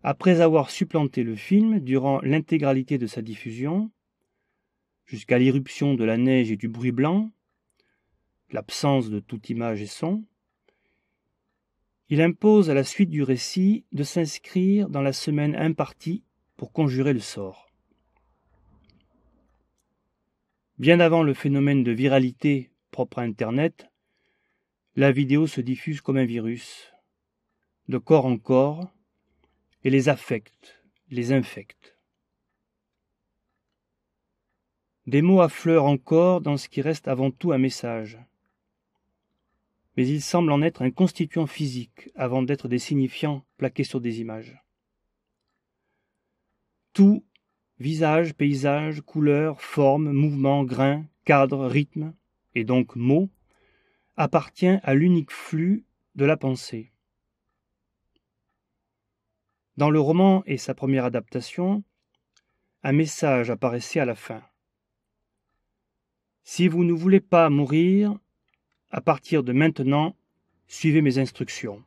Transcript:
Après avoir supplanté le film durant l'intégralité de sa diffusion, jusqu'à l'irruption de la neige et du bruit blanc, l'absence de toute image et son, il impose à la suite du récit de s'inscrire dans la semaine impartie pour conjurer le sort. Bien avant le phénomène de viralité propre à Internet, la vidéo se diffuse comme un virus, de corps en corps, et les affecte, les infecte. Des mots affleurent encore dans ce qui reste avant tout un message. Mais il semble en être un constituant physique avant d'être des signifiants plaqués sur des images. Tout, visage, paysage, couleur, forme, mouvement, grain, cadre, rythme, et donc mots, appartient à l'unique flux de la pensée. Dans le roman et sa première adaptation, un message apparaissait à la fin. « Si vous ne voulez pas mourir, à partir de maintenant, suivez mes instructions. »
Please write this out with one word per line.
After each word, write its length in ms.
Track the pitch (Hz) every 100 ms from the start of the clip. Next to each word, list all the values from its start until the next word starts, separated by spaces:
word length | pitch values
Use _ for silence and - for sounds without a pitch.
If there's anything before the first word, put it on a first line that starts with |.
Après 380 | 135 143 185 170
avoir 300 | 165 160 -
supplanté 520 | - 185 160 139 127
le 140 | 117 110
film 420 | - 196 220 214
durant 420 | 127 131 135 135
l'intégralité 760 | 131 156 151 160 143 135 127 139
de 80 | 113
sa 160 | -
diffusion, 680 | 113 104 117 113 139 180 220 _ _ _ _ _ _ _ _ _ _ _ _
jusqu'à 320 | 113 - 123
l'irruption 560 | 131 135 131 - 143
de 80 | 127
la 140 | 110 113
neige 340 | 127 131 113
et 60 | 101
du 100 | 117
bruit 240 | 117 123
blanc, 400 | 120 147 190 220 _ _ _ _ _ _ _ _ _ _ _ _
l'absence 600 | 120 107 - 147 139 110
de 100 | 104
toute 280 | - 113 -
image 320 | 117 117 107
et 60 | 104
son, 380 | - 160 214 214 _ _ _ _ _ _ _ _ _ _ _ _ _ _ _ _ _ _
il 120 | 151
impose 480 | 165 - 214 214 165
à 60 |
la 80 | 139
suite 280 | 131 - 185
du 120 | 151
récit 600 | 131 127 - 190 190 220 _
de 100 | 139
s'inscrire 880 | 143 175 156 - - 185 185 202 202
dans 140 | 143
la 100 | 139
semaine 420 | 135 - 147 147
impartie 680 | - 160 165 147 - 160 190 _ _ _ -
pour 160 | -
conjurer 400 | - 151 127 135
le 80 | 127
sort. 500 | - - 95 - _ _ _ _ _ _ _ _ _ _ _ _ _ _ _ _ _ _ _ _ _ _ _ _ _ _ _ _ _ _ _ -
Bien 200 | 131 175
avant 240 | 170 165
le 100 | 151
phénomène 520 | 131 147 139 143 139
de 80 | 120
viralité 800 | 113 135 135 127 123 147 139 123 _ _
propre 300 | - 123 -
à 20 |
Internet, 680 | 117 104 113 123 160 _ - _ _ _ _ _ _ _ _ _ _ -
la 160 | 139
vidéo 340 | 131 135 147 160
se 140 | -
diffuse 400 | 123 127 - 147
comme 180 | - 135
un 80 | 123
virus, 680 | 117 113 123 - - - _ _ _ _ _ _ _ _ _ -
de 100 | 127
corps 280 | - 156 131
en 100 | 120
corps, 560 | - 127 139 156 185 _ _ _ _ _ _ _ _ _
et 60 | 135
les 180 | 135 131
affecte, 720 | 135 - 113 _ _ _ _ _ _ _
les 240 | 123 120
infecte. 640 | 135 117 - 98 _ _ _ _ _ _ _ _ _ _ _ _ _ _ _ _ _ _ _ _ _ _ _ _ _ _ _ _ _ _ _ _ _ -
Des 160 | 139
mots 180 | 170 190
affleurent 460 | 170 - 170 160 143
encore 540 | 143 - 160 180 180
dans 160 | 151 143
ce 120 | -
qui 140 | -
reste 260 | 143 156 -
avant 240 | 127 135
tout 180 | 127 180
un 80 | 135
message. 600 | 131 - 120 113 107 113 123 _ _ _ _ _ _ _ _ _ _ _ _ _ _ _ _ -
Mais 100 | 127
il 160 | 151
semble 300 | - 175 165
en 100 | 143
être 200 | 160 -
un 80 | 131
constituant 560 | 127 185 - 156 165 151
physique 640 | - 147 123 117 - -
avant 280 | - 127 127
d'être 260 | 127 143 127
des 100 | 123
signifiants 640 | - 143 131 - 151 139 _ _
plaqués 260 | 131 -
sur 180 | 135 131
des 200 | 120 113
images. 360 | 113 110 117 127 _ _ _ _ _ _ _ _ _ _ _ _ _ _ _ _ _ _ _ _ _ _ _
Tout, 320 | - 196 214 _ _ _ _ _ _
visage, 540 | 131 156 156 160 165
paysage, 640 | 151 147 135 143 143 156 147
couleur, 600 | - 156 147 143 156 147
forme, 520 | - - 139 143 151
mouvement, 500 | 139 151 143 139 143
grain, 440 | 131 127 135 147 156 _
cadre, 420 | - 143 135 139 131
rythme, 480 | 131 143 156 156 175 _ _ _
et 80 | 120
donc 320 | 110 127 120
mots, 360 | 120 123 151 190 _ _ _ _ _ _ _ _ -
appartient 640 | 147 165 - - 180 190
à 120 | -
l'unique 380 | 135 180 170 147
flux 520 | - - 156 175 208 _ _ _
de 100 | -
la 120 | 139 156
pensée. 560 | 135 127 - 113 110 _ _ _ _ _ _ _ _ _ _ _ _ _ _ _ _ _ _ _ _ _ _ _ _ _ _ _ _ -
Dans 100 | 147
le 120 | 156
roman 420 | 143 170 190 190
et 140 | 196 135
sa 160 | -
première 320 | 127 135 135 123
adaptation, 760 | 120 - 127 - - 185 208 - _ _ _ _ _ _ _ _ _
un 100 | 139
message 560 | 143 156 - 151 127 120
apparaissait 520 | 104 127 120 - 160
à 40 |
la 100 | 127
fin. « 280 | 113 - 113 _ _ _ _ _ _ _ _ _ _ _ _ _ _ _ _ _ _ _ _
Si 240 | - - 175
vous 160 | 170
ne 80 | 170
voulez 280 | 170 180 196
pas 280 | - 170 160
mourir, 640 | 143 135 156 175 196 208 208 _ _ _ _ _ _ _
à 100 | -
partir 420 | 165 151 - 156
de 120 | 123
maintenant, 600 | 127 160 151 131 143 156 - _ _ _ _ _
suivez 340 | - 160 151
mes 160 | 147 127
instructions. » 640 | 131 - 131 - 113 101